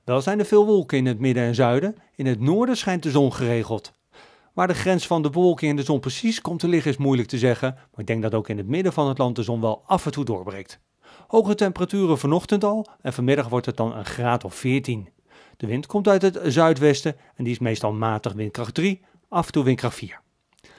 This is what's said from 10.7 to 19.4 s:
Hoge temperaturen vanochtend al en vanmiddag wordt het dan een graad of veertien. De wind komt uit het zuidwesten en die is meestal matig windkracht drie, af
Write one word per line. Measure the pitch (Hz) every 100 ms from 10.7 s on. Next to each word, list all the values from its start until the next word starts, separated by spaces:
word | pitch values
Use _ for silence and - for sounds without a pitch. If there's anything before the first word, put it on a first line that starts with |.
| - _ _ - - -
Hoge | 226 202 208
temperaturen | 202 175 180 202 185 147
vanochtend | 143 165 - 202
al | 202 214 208 _
en | 131
vanmiddag | 127 123 143 117
wordt | 123 123
het | 120
dan | 113 110
een | 101
graad | - 120 120
of | 92 -
veertien. | 131 135 135 113 92 _ _ - - -
De | 110
wind | 123 151
komt | 208 202
uit | 196
het | 190 180
zuidwesten | 165 135 165 147 147 139 160 143 _ -
en |
die | 120
is | 120
meestal | 120 110 107
matig | 107 110 107 98
windkracht | 98 107 - 113
drie, | 135 185 190 _ _ -
af | 185